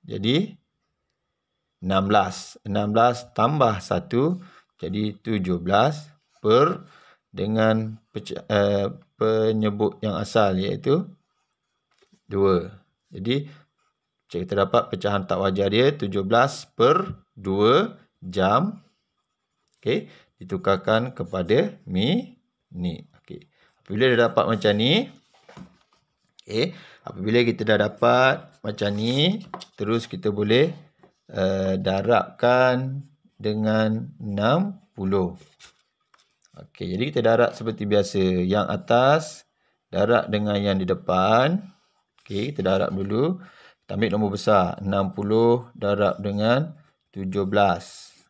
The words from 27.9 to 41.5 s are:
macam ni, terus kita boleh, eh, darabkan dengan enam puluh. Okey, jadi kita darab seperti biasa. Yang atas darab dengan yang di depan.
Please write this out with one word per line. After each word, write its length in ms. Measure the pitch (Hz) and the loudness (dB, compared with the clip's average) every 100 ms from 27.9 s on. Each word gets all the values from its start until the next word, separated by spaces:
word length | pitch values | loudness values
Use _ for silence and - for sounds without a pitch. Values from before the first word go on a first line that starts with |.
| - 120 123 131 90 - _ | 2 2 4 4 0 -8 _
macam 280 | 107 104 104 | -12 -4 -4
ni, 500 | 104 113 131 170 214 - - - - | -2 -2 0 0 -2 -10 -18 -18 -8
terus 240 | 98 117 | -4 -2
kita 240 | - 92 107 | -4 -6 -4
boleh, 480 | 104 104 117 160 - _ _ _ _ _ | -2 2 2 2 -2 _ _ _ _ _
eh, 420 | 101 95 95 95 95 | -4 -2 0 -2 -2
darabkan 1200 | 95 95 101 113 - - 120 127 127 127 135 139 - _ _ _ | -2 -2 2 2 0 -2 2 4 4 2 -4 -8 -12 _ _ _
dengan 720 | 107 107 107 110 110 110 117 - | -6 -2 0 0 0 -2 -6 -12
enam 560 | 107 101 110 156 202 190 _ | -8 -2 2 2 0 -8 _
puluh. 480 | - 95 98 87 - - _ - _ _ _ _ _ _ _ _ - | -8 -2 0 0 -6 -20 _ -20 _ _ _ _ _ _ _ _ -20
Okey, 320 | - - 92 | -20 -12 -8
jadi 120 | 92 135 | -4 -2
kita 60 | 143 | 0
darab 280 | 113 117 120 | 2 4 2
seperti 320 | - 110 107 104 | 0 -8 -6 0
biasa. 580 | 104 95 98 95 92 | 2 2 0 2 2
Yang 220 | 90 101 - | 0 0 0
atas 560 | 92 - 120 131 156 160 - _ _ _ _ _ | -4 2 4 4 2 0 -16 _ _ _ _ _
darab 380 | 87 104 120 - | -2 2 2 2
dengan 320 | 104 104 101 | -2 -2 0
yang 180 | 101 95 | 0 -2
di 80 | |
depan. 760 | 92 92 - 90 95 113 139 | -2 -4 -2 0 4 4 2